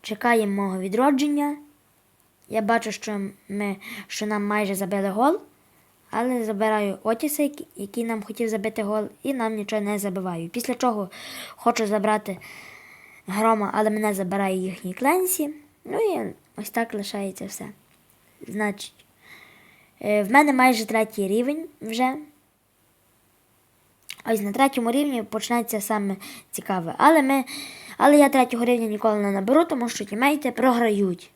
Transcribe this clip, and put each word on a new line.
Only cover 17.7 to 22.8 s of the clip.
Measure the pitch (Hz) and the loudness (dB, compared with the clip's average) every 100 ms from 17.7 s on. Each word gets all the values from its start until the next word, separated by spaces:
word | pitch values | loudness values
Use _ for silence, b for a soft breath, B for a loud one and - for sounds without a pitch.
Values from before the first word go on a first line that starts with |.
| - _ _ _ _ _ _ - | -18 _ _ _ _ _ _ -10
Значить, | 202 208 202 - _ _ _ B B B B B B B _ | -4 -2 -4 -12 _ _ _ B B B B B B B _
е, | 208 208 | -2 0
в | 202 | 4
мене | 269 294 | 6 6
майже | 254 254 226 220 | 6 6 4 0
третій | 220 220 214 196 | 0 0 -2 0
рівень | 214 247 302 330 _ | 2 0 -4 -8 _
вже. | 214 226 254 285 302 _ _ _ _ _ | -10 -2 0 -2 -14 _ _ _ _ _